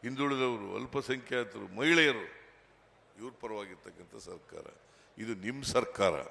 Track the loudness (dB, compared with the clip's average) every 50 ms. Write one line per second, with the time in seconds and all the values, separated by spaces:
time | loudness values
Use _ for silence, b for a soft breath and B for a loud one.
0 | -6 -6 -2 0 2 2 2 2 2 2 0 -2 -4 -6 -6 -6 -6 -4 -4 -4
1 | -2 -2 -4 -4 -4 -2 -2 -2 -2 -2 -6 -12 -12 -10 -4 0 4 6 8 8
2 | 8 6 6 2 -4 -10 -12 -18 -20 -20 -20 -20 _ _ _ _ _ _ _ _
3 | _ _ _ -14 -14 -14 -12 -10 -8 -8 -6 -6 -8 -10 -14 -16 -18 -20 -18 -18
4 | -20 -18 -16 -16 -14 -14 -14 -14 -16 -16 -16 -14 -14 -16 -18 -20 _ b b b
5 | b b b -10 -6 -6 -6 -4 -4 -6 -6 -4 -6 2 4 4 4 2 2 4
6 | 4 4 4 2 -4 -8